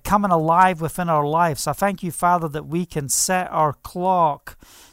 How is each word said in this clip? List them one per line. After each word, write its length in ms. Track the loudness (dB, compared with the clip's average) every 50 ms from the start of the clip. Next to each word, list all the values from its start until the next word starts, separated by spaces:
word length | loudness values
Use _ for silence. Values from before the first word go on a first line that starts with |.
| -2
coming 280 | 0 0 0 2 2
alive 500 | 2 2 2 2 4 6 4 4 4 0
within 260 | -6 -6 -4 -4 -2
our 200 | 0 0 2 2
lives. 400 | 2 2 2 2 2 0 -2 -4
I 60 | -6 -2
thank 280 | -2 -2 -2 -2 -4
you, 100 | -8 -8
Father, 360 | -6 0 2 2 2 2 0
that 180 | -4 -6 -8 -8
we 180 | -4 -4 -4 -4
can 240 | -4 -6 -6 -4
set 440 | -4 -2 -2 0 0 0 -2 -2 -2
our 220 | 0 0 0 0 0
clock 840 | _ -12 -12 -8 -4 0 0 2 4 2 2 0 -4 -10 -20 -20 -20 -20 -20 -20 -20 -20 -20